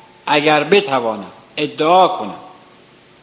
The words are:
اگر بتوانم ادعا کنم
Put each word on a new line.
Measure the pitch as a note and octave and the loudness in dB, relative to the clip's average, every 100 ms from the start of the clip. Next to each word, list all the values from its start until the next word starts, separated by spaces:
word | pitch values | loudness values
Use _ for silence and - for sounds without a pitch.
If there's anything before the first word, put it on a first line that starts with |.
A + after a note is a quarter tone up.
| - _ - | -20 _ -2
اگر | D3+ D3 D3+ | 0 2 0
بتوانم | D3 G3 F#3+ C3 A#2 G#2+ F#2 - _ - | 2 0 2 -2 -2 -6 -12 -20 _ -8
ادعا | D3 - D#3 F3+ F#3 | -8 -2 2 4 4
کنم | F#3 G#2 F2+ - - - _ _ _ _ _ | 0 -10 -12 -20 -20 -20 _ _ _ _ _